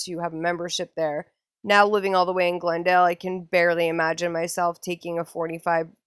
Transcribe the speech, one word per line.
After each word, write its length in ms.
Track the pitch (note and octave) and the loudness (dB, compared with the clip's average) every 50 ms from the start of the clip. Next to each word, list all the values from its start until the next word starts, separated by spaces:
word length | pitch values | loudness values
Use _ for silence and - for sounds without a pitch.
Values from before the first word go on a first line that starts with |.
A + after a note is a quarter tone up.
| - | -10
to 140 | F#3 F3 E3 | -8 -8 -8
have 120 | E3+ E3+ E3 | -8 -8 -6
a 40 | D#3+ | -4
membership 560 | E3 F3 F3 E3 E3+ F3+ - - F3+ F3 - | -4 -4 -4 -4 -6 -6 -6 -6 -8 -8 -6
there. 320 | - D#3+ D3+ D3 D3+ F3 _ _ _ _ _ _ _ - | -4 -4 -4 -4 -4 -8 _ _ _ _ _ _ _ -2
Now 220 | G3+ G3+ G3+ G#3 G#3 | 2 4 6 6 6
living 260 | G#3+ G#3 F#3+ G3 F#3+ | 4 2 2 2 2
all 120 | F#3 F3+ | 2 2
the 80 | F3 F#3 | 2 2
way 160 | F#3 F3+ F3 | 2 2 2
in 100 | F3 F3 | 0 0
Glendale, 440 | E3+ F3 E3 E3+ E3+ F3+ F#3 F3+ F3+ | -2 -2 -2 0 2 4 4 6 4
I 120 | F3 F3 | 4 2
can 280 | F3 - F#3 F#3 F#3 F3 | 0 -6 -6 -6 -6 -6
barely 420 | - - F3+ E3+ F3 E3+ E3+ E3+ E3 | 0 2 2 4 4 2 2 0 0
imagine 460 | E3 E3 E3 D#3+ E3 D#3+ F3 F3 E3+ | 0 0 0 0 0 -2 -4 -4 -2
myself 480 | E3 E3+ F3 - - F3 F3 E3+ - | -2 -4 -4 -2 -2 -2 -2 -2 -4
taking 360 | - F#3 F3+ E3 - F3 E3+ E3+ | -8 -8 -8 -8 -6 -6 -6 -6
a 60 | E3 | -6
forty-five 640 | - - E3+ E3 E3 E3 E3 - F3+ E3+ E3 E3 E3 - _ _ | -6 -6 -8 -6 -6 -6 -6 -2 -2 0 0 -2 -4 -10 _ _